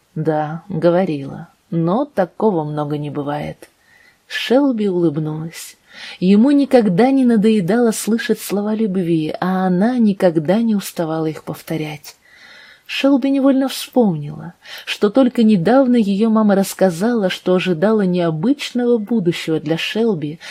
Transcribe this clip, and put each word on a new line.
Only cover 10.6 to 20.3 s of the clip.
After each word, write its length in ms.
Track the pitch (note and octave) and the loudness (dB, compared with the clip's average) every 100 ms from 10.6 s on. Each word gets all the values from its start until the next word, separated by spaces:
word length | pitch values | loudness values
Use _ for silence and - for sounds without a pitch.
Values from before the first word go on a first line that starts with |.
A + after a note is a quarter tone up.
не 120 | A#3 | 0
уставала 520 | G#3 - - E3 D#3+ D#3+ | -2 -4 -6 -4 -4 -4
их 160 | D3 | -6
повторять. 720 | - D#3+ - D#3+ D#3 D3+ - - _ _ - - - - - | -10 -14 -8 -8 -8 -12 -18 -20 _ _ -20 -20 -20 -20 -12
Шелби 440 | - C4+ C#4 C4+ | -2 2 2 2
невольно 380 | C#4 C4+ C4 C4 | 2 2 2 0
вспомнила, 840 | - - - A3 D#3 D3 D3+ E3 - - - | -6 -4 0 2 0 -6 -12 -16 -18 -20 -16
что 260 | - - G#3 | -12 -2 0
только 320 | A#3 B3+ - | 2 2 4
недавно 520 | A3 G#3 E3 C4 C4 B3 | 4 4 4 4 4 2
её 320 | G3+ G3 A3+ | 2 0 2
мама 280 | A3 G#3+ G3 | 2 4 2
рассказала, 720 | F#3+ - F#3+ E3 G#3+ A#3+ F#3+ | 0 0 0 0 -2 0 -2
что 240 | - - | -2 0
ожидала 480 | F#3 E3+ E3 G3 A3 | 0 0 0 2 2
необычного 960 | F#3 F3 E3+ D#3 F#3+ C#4+ - A#3+ A#3+ A#3+ | 2 0 0 0 -2 -2 -4 -2 0 0
будущего 640 | G3+ A#3 F3 E3 - D#3 | 0 -2 0 -2 -4 -4
для 180 | D3 D#3+ | -2 -4
Шелби 600 | - G#3+ A#3 F3+ D3 | -4 -2 0 -2 -6